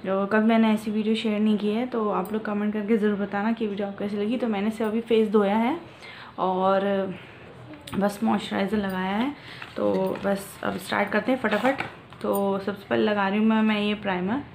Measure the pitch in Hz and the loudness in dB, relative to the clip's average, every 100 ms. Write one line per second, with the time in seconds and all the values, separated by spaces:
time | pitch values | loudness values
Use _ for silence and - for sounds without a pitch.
0 | 185 196 196 220 220 226 220 214 220 214 | 0 0 2 4 6 6 6 2 0 0
1 | 214 220 220 208 214 208 208 214 247 233 | 0 0 0 2 4 4 2 0 -2 -2
2 | 208 185 185 214 214 208 208 214 202 226 | 0 -2 -2 -4 -2 -2 -2 -2 0 2
3 | 208 202 202 202 214 226 214 196 202 196 | 2 0 -2 -2 -2 0 -2 -2 -6 -4
4 | 202 208 208 247 240 202 208 220 220 226 | -4 -2 -2 0 0 0 -2 -2 -2 -2
5 | 220 226 220 214 196 220 233 339 - - | 2 4 6 4 4 2 2 -2 -8 -18
6 | - - - - 185 185 190 196 196 196 | -18 -18 -14 -4 0 2 2 2 2 0
7 | 190 175 - - - - - - - 196 | -2 -8 -14 -20 -20 -18 -18 -18 -8 -2
8 | 202 202 220 214 - 208 196 214 196 185 | 0 0 0 0 -2 -2 0 0 -2 -2
9 | 190 202 262 285 - - - - 208 190 | -2 0 -2 -4 -14 -16 -12 -2 0 2
10 | 190 - 196 196 - - - 196 - 208 | 0 -2 -2 -2 -4 -6 -6 -6 -2 0
11 | 196 214 208 254 220 208 247 277 - - | 2 0 0 0 0 2 0 0 -6 -12
12 | - - - 101 98 98 101 98 - 233 | -20 -8 -2 0 0 0 -4 -8 -2 2
13 | 214 208 196 208 220 220 220 208 208 208 | 2 2 2 2 4 4 4 2 0 -2
14 | 202 180 185 262 - | -2 -2 0 -2 -6